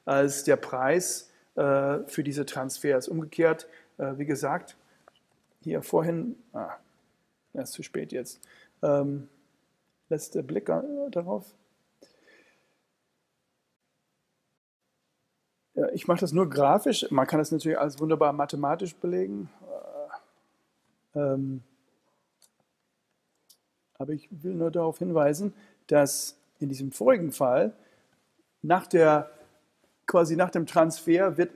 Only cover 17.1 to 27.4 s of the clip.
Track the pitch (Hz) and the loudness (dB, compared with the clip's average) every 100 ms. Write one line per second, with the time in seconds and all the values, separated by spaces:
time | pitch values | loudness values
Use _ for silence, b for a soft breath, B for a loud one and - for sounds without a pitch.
17.1 | 135 135 151 151 156 160 156 147 139 156 | 0 2 0 0 -2 -2 -2 -2 -2 -2
18.1 | 156 151 147 143 147 143 170 185 - 175 | 2 2 2 -4 -2 -2 -2 -6 -6 -4
19.1 | 180 190 202 180 - - - - 143 147 | -4 -4 -6 -12 -16 -16 -14 -14 -14 -14
20.1 | - _ _ _ _ _ _ _ _ _ | -16 _ _ _ _ _ _ _ _ _
21.1 | 147 143 135 135 131 - _ _ _ _ | -2 0 0 -4 -6 -12 _ _ _ _
22.1 | _ _ _ _ _ _ _ _ _ _ | _ _ _ _ _ _ _ _ _ _
23.1 | _ _ _ _ _ _ _ _ - 139 | _ _ _ _ _ _ _ _ -12 -8
24.1 | 151 - 165 175 175 165 170 165 160 185 | -8 -10 -12 -8 -2 0 0 -2 -2 0
25.1 | 160 143 151 202 - b b - 147 139 | 4 4 2 -4 -8 b b 2 4 4
26.1 | - - - _ - 139 135 139 - 233 | 0 -8 -12 _ -8 -8 -6 -8 2 4
27.1 | 240 160 - | 4 2 0